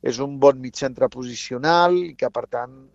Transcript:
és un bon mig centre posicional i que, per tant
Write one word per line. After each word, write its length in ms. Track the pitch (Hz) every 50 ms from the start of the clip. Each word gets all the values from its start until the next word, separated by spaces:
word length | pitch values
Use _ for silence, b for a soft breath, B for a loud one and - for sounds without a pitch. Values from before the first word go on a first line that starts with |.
és 180 | - 131 117 120 139
un 160 | 143 143 139
bon 200 | 139 143 135 131
mig 140 | 127 127 _ -
centre 300 | 147 131 127 - 131 123
posicional 840 | - 127 127 123 120 110 - - 127 123 139 160 170 175 175 175 180 180
i 140 | 180 165 131
que, 140 | - 131 120
per 140 | _ 123 117
tant 280 | _ - 120 120 127 131 135 135 131 _